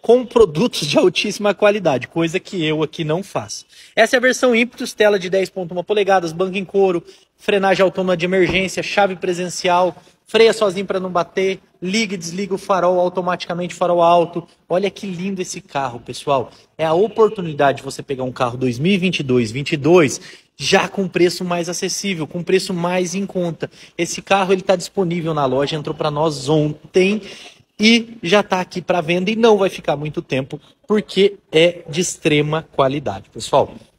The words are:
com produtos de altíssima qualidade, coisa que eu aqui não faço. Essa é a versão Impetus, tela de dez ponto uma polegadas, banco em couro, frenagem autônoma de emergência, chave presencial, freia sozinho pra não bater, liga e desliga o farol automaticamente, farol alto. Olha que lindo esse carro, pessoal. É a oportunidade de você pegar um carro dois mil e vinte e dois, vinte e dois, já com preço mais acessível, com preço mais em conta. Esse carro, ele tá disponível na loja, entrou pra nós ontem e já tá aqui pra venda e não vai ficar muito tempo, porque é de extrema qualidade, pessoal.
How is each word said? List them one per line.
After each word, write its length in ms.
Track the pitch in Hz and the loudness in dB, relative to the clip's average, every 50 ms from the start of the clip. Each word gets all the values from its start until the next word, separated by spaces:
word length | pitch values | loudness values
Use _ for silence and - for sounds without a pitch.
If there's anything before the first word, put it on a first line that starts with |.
com 220 | - - 233 254 254 | 4 4 4 4 4
produtos 600 | - - 233 220 180 143 156 220 226 - - 165 | 0 4 4 4 4 4 -2 -2 -2 -2 -4 -6
de 100 | 147 143 | 0 2
altíssima 560 | 302 359 370 - - - 214 190 - 202 208 | 4 4 4 2 0 -4 -4 -6 -2 -2 -2
qualidade, 540 | 196 - 208 208 208 214 185 160 139 123 120 | 0 4 2 2 2 2 0 0 0 0 -4
coisa 320 | - _ 165 165 165 156 185 | -4 _ -2 -2 -2 -2 -6
que 260 | - - - 185 156 | -8 -6 -6 -4 -2
eu 160 | 156 156 156 | -2 0 -2
aqui 220 | 156 147 - - | -2 -4 -4 -8
não 220 | 165 151 156 180 196 | -4 -4 -4 -4 -4
faço. 400 | - - 135 110 101 - - - _ _ - - - _ | -6 -8 -8 -8 -8 -14 -16 -16 _ _ -20 -20 -8 _
Essa 180 | - 226 220 - | 0 2 2 2
é 40 | 254 | 2
a 20 | |
versão 340 | 233 254 240 - - 254 240 | 2 2 2 2 2 2 4
Impetus, 380 | 226 240 240 - - 262 - | 2 0 -2 -4 -10 -10 -10
tela 260 | - - 214 208 208 196 | 0 2 4 4 4 2
de 100 | 175 185 | -2 -2
dez 220 | 180 190 185 175 | 0 0 -2 -2
ponto 220 | _ 190 180 160 | _ -10 -10 -6
uma 100 | 185 180 | -8 -8
polegadas, 480 | 170 - 214 214 196 180 196 185 170 165 | -4 -2 -2 0 2 2 2 2 2 -2
banco 260 | 160 165 190 190 180 | -2 -2 -4 -2 -2
em 80 | 202 190 | -6 -8
couro, 380 | - - 196 196 190 175 170 - - - _ _ _ _ | -2 0 2 2 2 2 -2 -6 -10 -20 _ _ _ _
frenagem 460 | _ - - 202 196 190 196 190 185 | _ -4 0 0 2 2 2 4 4
autônoma 340 | 190 180 165 190 190 185 185 | 4 2 2 0 0 0 0
de 80 | 170 180 | 0 0
emergência, 600 | 180 185 190 180 160 170 190 190 180 - 185 160 | 0 2 2 2 2 2 0 -2 -2 -4 -6 -6
chave 320 | - - 208 202 196 190 | -2 0 2 2 2 0
presencial, 800 | 165 - 185 175 170 180 175 165 - - 180 175 175 185 180 165 - _ _ _ _ _ | -4 -4 -4 -4 -4 -6 -8 -8 -4 0 2 2 4 2 0 -2 -6 _ _ _ _ _
freia 280 | _ - 220 226 226 | _ 4 4 6 6
sozinho 340 | 208 - 220 202 170 196 196 | 4 2 0 -2 0 -4 -6
pra 140 | 180 196 190 | -4 -4 -4
não 100 | 185 185 | -4 -2
bater, 480 | 175 170 170 - _ 196 190 190 190 185 _ _ _ _ | -2 -4 -4 -2 _ -2 -2 -2 -2 -6 _ _ _ _
liga 320 | - 185 190 226 226 190 196 | -8 -4 -2 -2 -2 -2 -6
e 40 | 190 | -8
desliga 360 | 165 170 165 185 202 180 196 | -8 -10 -6 -6 -6 -4 -6
o 40 | 190 | -8
farol 420 | - - 202 180 170 180 185 180 | -2 -2 0 2 2 2 2 2
automaticamente, 760 | 180 180 180 190 180 175 165 - - - 175 170 180 175 - | 2 0 0 -2 -2 -2 -4 -4 -6 -8 -6 -6 -6 -8 -4
farol 260 | - 185 175 175 175 | -2 0 2 4 4
alto. 460 | 170 170 175 175 170 165 - 170 - _ _ _ _ _ | 6 6 6 6 4 2 -4 -10 -10 _ _ _ _ _
Olha 220 | 165 185 202 190 | -2 0 0 -2
que 180 | 190 - - 202 | -6 -6 -10 -10
lindo 340 | 180 165 180 196 196 180 | -8 -6 -6 -6 -6 -6
esse 180 | 185 180 - 180 | -8 -10 -10 -14
carro, 380 | - _ - 143 135 127 117 120 | -14 _ -6 -6 -6 -6 -8 -10
pessoal. 540 | - - 123 - - 151 143 131 110 - - - _ _ _ - | -14 -14 -14 -10 -4 -2 -2 -2 -2 -6 -12 -20 _ _ _ -4
É 60 | 156 | -2
a 100 | 160 160 | 0 2
oportunidade 840 | 170 214 220 - - 220 208 214 - 180 160 151 - 147 139 131 127 | 2 2 0 2 2 2 2 2 -4 -8 -8 -2 2 2 2 2 0
de 40 | |
você 180 | - 135 - - | -6 -12 -12 -12
pegar 220 | 123 - 143 127 | -8 -8 -6 -6
um 80 | 127 127 | -6 -8
carro 260 | 123 - 135 120 120 | -4 -2 -4 -4 -2
dois 220 | 123 131 127 117 120 | -2 -2 -2 -2 0
mil 140 | 147 180 | 0 2
e 60 | 208 185 | 2 2
vinte 220 | 175 190 - - | 0 -2 -2 -2
e 20 | 151 | -2
dois, 260 | 131 127 123 120 107 | 0 2 2 2 0
vinte 220 | 110 135 143 - | -4 -8 -4 -4
e 40 | 165 | -4
dois, 440 | 147 131 156 175 185 156 123 - - - - - - _ _ _ | -2 2 4 6 6 6 4 0 -6 -12 -18 -20 -20 _ _ _
já 300 | _ 143 143 190 190 165 | _ -2 0 0 0 0
com 220 | 180 - - 196 175 | 0 -4 -4 -6 -4
preço 360 | - 180 170 180 170 - 185 | 0 2 2 2 0 -2 -6
mais 240 | 175 175 175 170 170 | -4 -4 -4 -4 -6
acessível, 600 | 170 - 196 180 - - - 196 190 160 160 156 | -6 -6 -6 -6 -6 -4 -4 -6 -4 -4 -6 -6
com 160 | - 175 165 | -6 -8 -2
preço 280 | - 190 190 185 - | 0 0 0 0 -2
mais 440 | 190 170 170 175 180 185 180 170 170 | -4 -2 -2 -2 0 0 -2 -2 -4
em 100 | 196 202 | -6 -6
conta. 420 | 185 - 190 175 170 160 - - - _ - - - _ - | -4 -4 -4 -4 -4 -4 -6 -10 -12 _ -20 -20 -16 _ -6
Esse 240 | 175 170 - - | -6 -6 -6 -12
carro, 300 | - - 196 196 190 180 | -2 0 2 2 4 2
ele 100 | 196 185 | 2 0
tá 140 | 180 - 190 | 2 0 0
disponível 580 | 180 165 - _ 202 190 165 170 180 156 165 160 | 0 0 -8 _ -2 -2 -2 -2 -4 -4 -4 -2
na 120 | 147 139 | 0 0
loja, 280 | 131 127 135 143 139 160 | 0 0 0 0 -2 -2
entrou 220 | 151 - 156 156 | -6 -6 -8 -6
pra 160 | 151 160 156 | -4 -4 -4
nós 360 | 147 147 156 165 151 139 135 135 | -2 0 0 0 -2 -4 -2 0
ontem 720 | 156 156 151 151 151 - - - - 190 185 190 208 214 - - - - - - _ _ _ _ _ - | 2 2 2 0 -4 -8 -14 -2 2 2 2 2 0 -2 -6 -12 -18 -20 -20 -20 _ _ _ _ _ 2
e 380 | 208 220 233 233 226 - - - | 4 6 6 4 2 -2 -14 -8
já 200 | - 170 185 208 | -2 2 2 2
tá 160 | 196 - 190 185 | 2 2 -2 -2
aqui 220 | 180 - - 180 | -2 -4 -8 -10
pra 220 | 160 - 180 175 | -2 0 -2 0
venda 280 | 160 160 175 180 185 196 | 0 0 -2 0 0 -2
e 60 | 226 | 0
não 220 | 220 226 233 214 196 | 4 4 4 6 6
vai 100 | 196 180 | 4 0
ficar 280 | - - - - 151 | -2 -4 -4 -4 -4
muito 260 | 143 151 151 147 170 | -2 -4 -6 -8 -8
tempo, 360 | 165 _ 147 131 135 - - 147 _ _ _ _ _ _ | -6 _ -4 -4 -4 -4 -10 -14 _ _ _ _ _ _
porque 480 | 208 214 202 - - 185 196 196 - - _ _ | -2 -2 -2 -2 2 2 2 2 2 -2 _ _
é 300 | - 160 165 175 175 - - | 4 4 4 4 2 -2 -14
de 140 | - 147 165 | -8 -4 -2
extrema 640 | 180 - - - - 165 151 147 151 147 151 160 156 _ | -2 -2 -4 -2 0 2 2 2 2 0 -2 -4 -6 _
qualidade, 560 | - - 139 135 135 151 135 107 98 98 - _ | 0 0 2 2 0 -2 -6 -6 -8 -8 -14 _
pessoal. 460 | _ 120 - - - 139 113 - - - - _ _ | _ -14 -6 0 2 2 2 0 -4 -20 -20 _ _